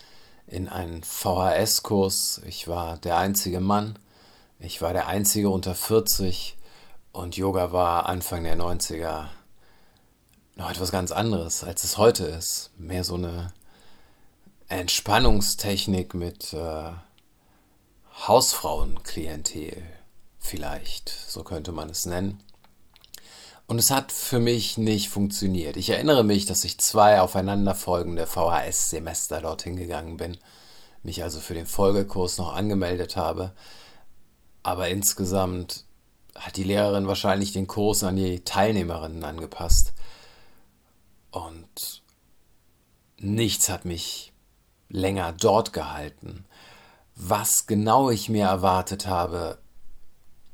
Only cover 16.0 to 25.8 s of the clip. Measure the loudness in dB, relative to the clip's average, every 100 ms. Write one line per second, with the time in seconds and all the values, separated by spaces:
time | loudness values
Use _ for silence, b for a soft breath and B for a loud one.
16 | -2 -4 -6 -8 -10 -8 -6 -6 -8 -12
17 | -18 _ _ _ b b b b b _
18 | -20 -12 4 6 6 0 -2 2 2 2
19 | 0 -6 -4 -6 -8 -8 -10 -12 -14 -18
20 | -20 -20 -20 -10 -6 -6 -6 -4 -4 -4
21 | -6 -10 -10 -12 -8 -8 -6 -8 -8 -6
22 | -4 -2 -4 -6 -14 -20 _ _ -20 -20
23 | -20 B B B B B -4 0 4 2
24 | 0 -6 0 2 4 2 0 0 2 2
25 | 0 0 0 0 0 0 -2 -4